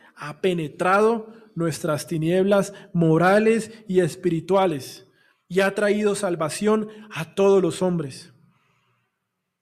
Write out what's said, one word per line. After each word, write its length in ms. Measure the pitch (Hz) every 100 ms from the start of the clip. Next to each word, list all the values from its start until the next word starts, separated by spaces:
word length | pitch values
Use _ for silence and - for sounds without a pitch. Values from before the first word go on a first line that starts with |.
| _ -
ha 260 | 151 151
penetrado 880 | 196 175 156 - 185 196 220 226 214 - -
nuestras 520 | - 165 143 170 151 -
tinieblas 680 | 165 156 185 190 202 196 - -
morales 800 | 175 165 160 175 202 220 226 - - -
y 120 | 185
espirituales 1040 | 175 - 180 165 151 190 190 147 123 - - _ _ _ -
y 120 | 180
ha 140 | 196
traído 400 | 196 208 208 208
salvación 760 | 196 196 170 160 - 208 220 214 - -
a 240 | - 160
todos 260 | - 196 196
los 220 | 185 -
hombres. 500 | 185 175 143 - - _ _ _ _ _ _ _ _ _ _ _ _ _